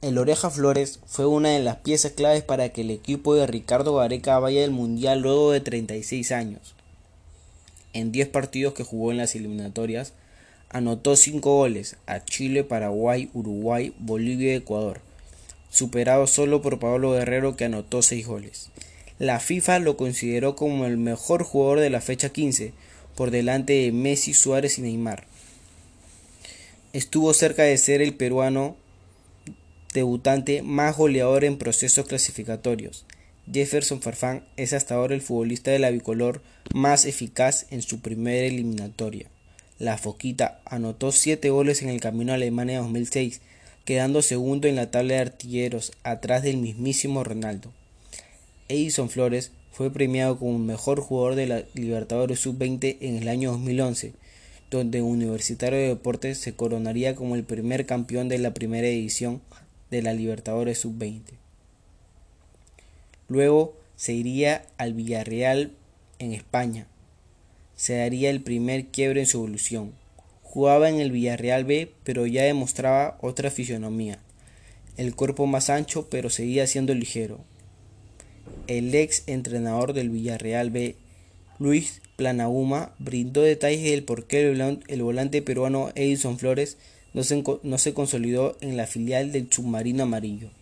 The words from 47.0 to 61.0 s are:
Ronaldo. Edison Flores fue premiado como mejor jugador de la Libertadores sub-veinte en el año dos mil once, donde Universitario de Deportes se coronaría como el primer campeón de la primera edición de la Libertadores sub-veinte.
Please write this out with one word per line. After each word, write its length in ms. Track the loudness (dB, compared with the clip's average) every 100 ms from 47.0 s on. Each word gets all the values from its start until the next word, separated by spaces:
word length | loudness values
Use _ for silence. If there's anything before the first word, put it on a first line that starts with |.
| 0 -2
Ronaldo. 500 | -4 -6 -6 -8 -10 -20 _ _ -20 -20 -20 -20 -20 _ -4
Edison 420 | -2 0 0 -2
Flores 420 | 0 0 0 -4 -16 -20
fue 200 | -4 -4
premiado 460 | 0 0 2 0 0
como 220 | -2 -2
mejor 400 | -2 -2 0 -2
jugador 340 | 0 0 0
de 140 | 0 0
la 160 | -2 -4
Libertadores 680 | -8 -4 -4 -2 -2 0 -2
sub-veinte 600 | -4 -2 -4 -2 -2 -4
en 160 | -6 -4
el 100 | -2
año 260 | -2 -2
dos 60 | -2
mil 220 | -2 0
once, 320 | 0 -2 -8 -14 -20 -20 -20 -20 -6
donde 320 | -2 -2 0
Universitario 800 | 0 0 0 -2 -4 -4 -2 0
de 80 | 0
Deportes 500 | 0 -2 -4 -4 -6
se 160 | -10
coronaría 600 | -4 -4 -2 -2 -2 -2 -2
como 180 | -4
el 100 | -4
primer 440 | -4 -6 -4 -4 -2
campeón 420 | -4 -2 -4 -2
de 80 | -2
la 160 | -2
primera 320 | -4 -6 -2 0
edición 560 | -2 -4 -4 -4 -6 -12 -20 -20 -20 -8
de 140 | -4
la 100 | -2
Libertadores 640 | -2 -2 -4 -4 -4 -2 -4
sub-veinte. 560 | -6 -6